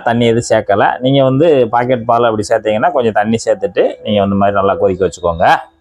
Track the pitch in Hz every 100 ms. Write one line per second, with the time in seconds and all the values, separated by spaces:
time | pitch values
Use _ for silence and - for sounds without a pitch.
0 | - 117 117 113 - 110 104 139 139 -
1 | 127 139 131 131 170 143 113 120 123 127
2 | 117 117 120 107 104 117 110 107 165 143
3 | 117 104 107 113 117 104 101 110 185 -
4 | - 104 98 98 101 101 98 92 101 92
5 | 90 - 85 85 110 160 - _